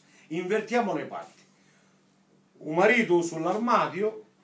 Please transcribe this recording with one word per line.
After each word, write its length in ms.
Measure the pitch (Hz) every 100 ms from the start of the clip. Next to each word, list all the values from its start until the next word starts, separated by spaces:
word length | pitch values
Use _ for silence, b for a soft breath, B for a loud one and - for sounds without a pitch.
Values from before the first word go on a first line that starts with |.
| B B -
invertiamo 680 | 170 180 214 - 240 202
le 120 | 156 123
parti. 380 | - - - _ b b b b b _ _ _ _ _ -
Un 180 | 147 165
marito 460 | 208 240 214 175
sull'armadio 1000 | 170 165 165 214 240 214 147 156 214 - - _